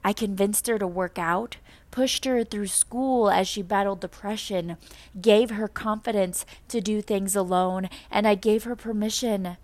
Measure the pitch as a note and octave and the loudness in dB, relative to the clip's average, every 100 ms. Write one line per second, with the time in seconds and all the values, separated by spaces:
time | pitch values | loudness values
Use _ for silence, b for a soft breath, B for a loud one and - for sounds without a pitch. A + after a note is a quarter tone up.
0 | F#3+ G#3 A3 F#3+ G3+ G#3 - A3 F#3+ F3 | 0 0 -2 0 0 0 0 0 0 -2
1 | F3+ - E3+ F3+ A#3 - B B - - | -4 -2 0 0 -2 -12 B B -12 -2
2 | C4 - C4 B3+ A3+ G#3 G3+ - - A#3+ | 0 0 0 0 0 -4 -2 -2 -2 -2
3 | C4 B3+ G#3 F3+ F#3+ G#3+ F3+ G3+ G3+ G3 | 0 4 4 4 0 -4 -2 0 0 -4
4 | F3+ - G3+ G#3+ - F#3+ E3+ E3+ B B | -8 -10 -8 -8 -4 -4 -4 -10 B B
5 | B F#3+ G3+ G#3 A#3+ G#3+ G#3+ - A3 G#3+ | B 0 6 6 6 0 -4 -4 -4 -4
6 | - G#3 F#3 F3 - B - A#3 G3 G#3+ | -2 0 0 -2 -10 B -6 -4 0 -2
7 | G#3 G3+ G3 G3+ F#3 F3+ F#3 F#3 F#3 B | 0 -2 0 -2 2 2 2 -2 -6 B
8 | B - G#3+ G3+ G#3+ G#3+ A#3 A#3+ A3+ G#3+ | B 2 4 4 4 2 0 -8 -6 -2
9 | G#3+ - B3 G3+ F#3 F3 | -2 -2 -2 -2 -4 -10